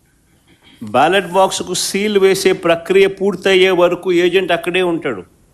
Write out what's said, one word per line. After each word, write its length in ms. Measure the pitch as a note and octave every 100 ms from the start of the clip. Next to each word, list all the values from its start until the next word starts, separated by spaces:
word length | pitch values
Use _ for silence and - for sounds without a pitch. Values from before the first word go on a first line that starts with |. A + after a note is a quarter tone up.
| _ _ _ _ _ _ _ -
బ్యాలెట్ 440 | G#2+ A#2 D3+ F#3+ F3+
బాక్స్కు 460 | F3+ F#3+ - F3
సీల్ 440 | F3+ - G3 G#3 G3+
వేసే 340 | F#3+ F#3 F#3+
ప్రక్రియ 560 | F#3 E3+ E3 - F#3+ F#3+
పూర్తయ్యే 640 | G3 G3 F3+ G3 F#3+ F#3
వరకు 400 | F3+ F3 F3 F#3
ఏజెంట్ 400 | E3+ F3 F3+ F3+
అక్కడే 300 | E3+ F3 F3+
ఉంటాడు. 580 | F#3 E3 D3 G2+ E2+ _ _